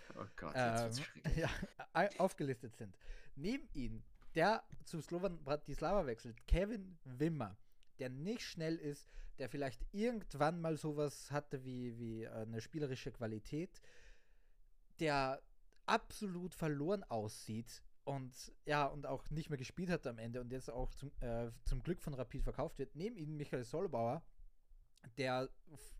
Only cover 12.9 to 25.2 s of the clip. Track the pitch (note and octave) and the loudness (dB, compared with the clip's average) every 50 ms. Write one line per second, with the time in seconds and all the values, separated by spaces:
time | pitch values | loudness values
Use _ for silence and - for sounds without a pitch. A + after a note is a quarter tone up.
12.9 | C3 B2 - C3 - - A#2 A2 A2 G#2+ - - - D3 E3+ - - - - - | 0 -2 -4 -6 -4 -2 -2 -2 -2 -2 -4 -2 -2 -2 -2 -4 -6 -12 -16 -16
13.9 | - - - - - - - - - - - - - - - - - - - - | -16 -14 -14 -16 -16 -16 -18 -20 -20 -20 -20 -20 -20 -20 -20 -20 -20 -20 -20 -16
14.9 | - - E3+ D3+ C#3+ C#3 C3+ C3 C3+ - - - - - - - - - - - | -4 0 2 4 6 6 4 4 2 -2 -6 -12 -18 -20 -20 -20 -20 -4 2 4
15.9 | G3+ A#3 - - - - G#3+ G3 F3 F3 F3+ F3+ - - F3 D#3+ D3+ C#3+ C#3+ E3+ | 4 4 4 0 -6 -4 -4 -2 -2 -2 -4 -6 -4 0 0 2 2 2 2 2
16.9 | G3+ G3+ G3 - - A2+ G#2+ A2 - - - - A2 A2 A#2+ - - - - - | 2 2 0 0 -2 0 0 -2 -4 -6 -6 -4 -4 -4 -4 -6 -10 -14 -14 -16
17.9 | - - - - C#3 C#3 C3 B2 - - - - - - - - D3 D3 D3 C#3 | -18 -10 -6 -4 -2 -2 -4 -6 -10 -12 -12 -12 -14 -8 -2 2 4 4 4 2
18.9 | - D3 C3+ C3+ C3+ C3 - - D3 D#3 D3+ - D#3 C3 C3 - - - F#3 F3+ | 0 -2 -2 -2 -2 -2 -2 -2 -2 -2 0 0 -2 -2 -2 -4 -4 -2 2 2
19.9 | F3+ D#3+ - C3 A#2 A2+ A2+ A#2 A#2 B2+ B2 A#2+ B2 C3 - - A#2+ B2 B2+ - | 2 2 2 0 -4 -4 -4 -4 -2 -2 -2 -2 -4 -4 -4 -2 0 0 0 0
20.9 | - - - C#3 - - B2+ B2 A#2 A#2 A#2 A#2 A2+ A2+ - - C#3 B2+ - D#3+ | 0 -2 -6 -6 -4 -2 0 0 2 2 0 0 -4 0 2 4 4 4 4 2
21.9 | F3+ E3+ - E3 D3 B2+ B2+ - - C3+ - - A#2 - C3+ E3 - - C3+ - | 0 0 0 -2 -2 -2 -2 -2 2 2 4 4 4 2 0 0 0 -2 -4 -4
22.9 | - C#3+ E3+ A3+ B3 F#3+ D#3 D3 D#3 D3 D3 - - C3+ B2 - - D#3 F#3+ F#3+ | -4 -4 -4 -4 -2 -4 -4 -4 -2 -2 -2 0 0 -2 0 0 0 0 0 2
23.9 | C#3+ A#2 A#2 A#2 B2+ E3 - - - - - - - - - - - - - - | 2 4 4 4 4 2 -2 -8 -14 -14 -14 -14 -16 -18 -20 -20 -20 -20 -20 -20
24.9 | - - - C#3 A2+ - | -20 -20 -18 -10 -4 0